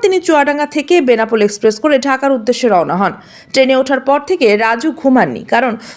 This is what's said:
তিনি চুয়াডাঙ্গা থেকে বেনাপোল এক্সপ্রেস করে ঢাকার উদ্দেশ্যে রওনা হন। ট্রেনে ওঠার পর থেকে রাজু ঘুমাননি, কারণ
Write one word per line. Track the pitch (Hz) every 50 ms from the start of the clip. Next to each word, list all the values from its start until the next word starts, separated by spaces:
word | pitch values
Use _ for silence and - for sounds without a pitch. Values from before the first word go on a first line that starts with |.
তিনি | - 381 381 359
চুয়াডাঙ্গা | 339 339 311 294 285 294 285 294 294
থেকে | 294 - 302 285 - 349 349
বেনাপোল | 269 247 233 220 220 220 233 220
এক্সপ্রেস | 208 208 208 - - 220 214 -
করে | - 302 294 254
ঢাকার | 262 277 262 262 277 277
উদ্দেশ্যে | 269 240 208 254 240 - 254 226
রওনা | 196 175 156 143 160
হন। | 185 202 170 - - - - - - - _
ট্রেনে | - 262 262 262 262
ওঠার | 262 269 277 269 262
পর | 262 269 277 285
থেকে | 285 - 370 330 269 208 208
রাজু | 208 226 226 233 233 285 320
ঘুমাননি, | 240 - - 269 262 240 185 139 117 - -
কারণ | - 226 233 262 247 214 233 - - -